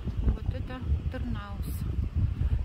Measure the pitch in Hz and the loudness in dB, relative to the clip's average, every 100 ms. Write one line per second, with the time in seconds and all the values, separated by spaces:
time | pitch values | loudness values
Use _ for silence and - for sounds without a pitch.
0 | - - - - - 262 262 254 247 - | -4 2 4 4 2 -2 -2 -4 0 0
1 | - - 240 214 202 196 - - - - | 0 -2 -2 -2 -4 -6 -4 -4 -2 -2
2 | - - - - - - | 0 2 0 2 2 2